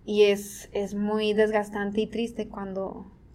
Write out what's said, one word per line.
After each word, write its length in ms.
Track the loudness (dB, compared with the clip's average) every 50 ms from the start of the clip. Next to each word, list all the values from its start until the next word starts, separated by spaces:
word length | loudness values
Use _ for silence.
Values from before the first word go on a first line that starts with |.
| -8
Y 180 | 0 4 6 6
es, 460 | 6 6 4 -2 -8 -14 -16 -12 -8
es 220 | -4 -4 -4 -4 -4
muy 380 | -4 -2 0 0 0 0 2 4
desgastante 680 | 4 4 4 4 2 0 -2 -4 -4 -4 -2 0 -2
y 80 | -2 -2
triste 400 | -2 -4 -4 -4 -4 -8 -10 -8
cuando, 640 | -10 -10 -10 -8 -6 -6 -6 -6 -8 -12 -14 -18 -20 -20 -20 -20